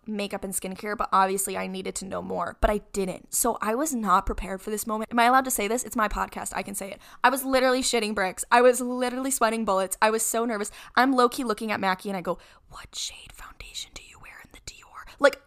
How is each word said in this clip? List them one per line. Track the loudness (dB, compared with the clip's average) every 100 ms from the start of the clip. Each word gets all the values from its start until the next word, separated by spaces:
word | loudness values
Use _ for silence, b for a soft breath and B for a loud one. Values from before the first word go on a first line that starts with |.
| -8
makeup | -6 -4 -6
and | -6
skincare, | -6 -6 -8 -6 -4
but | 2
obviously | 4 4 2 -2 -4
I | -4
needed | -6 -6 -8
to |
know | -6 -8
more, | -4 -4 -4 0
but | 0
I | 0 -4
didn't. | -4 -4 -6 -6
So | -2 0 0
I | -2
was | 0 0
not | -2 4 2
prepared | 2 -4 -6 -6
for | -6
this | -6 -4
moment. | -4 -2
Am | 4
I |
allowed | 6 6 4
to |
say | 0 0
this? | 0
It's | -2 -2
my | -2
podcast. | -2 -4 -6 -6
I | -6
can | -6 -8
say | -10
it. | -14 B B
I | -6
was | -4
literally | 0 2 2 2
shitting | 0 -2 -2
bricks. | -4 -4 -6 2
I | 6
was | 6 6
literally | 0 -2 -2 -2 -2
sweating | 0 0 0
bullets. | 0 0 0 2
I | 2
was | 2
so | 0 0
nervous. | 0 -2 -6 B B
I'm | 2 4
low-key | 6 4 4
looking | -2 -2 -2
at | 0
Mackie | 0 0 -4
and | -6
I |
go, | -4 -6 B B -20
"What | -18 -14
shade | -10 -10 -10 -18
foundation | -18 -18 -18 -14 -12 -12
do | -16 -20
you | -20
wear | -20 -20
in | -20
the | -20
Dior?" | -20 -20 -20 -18 -16 4
Like, | 4 4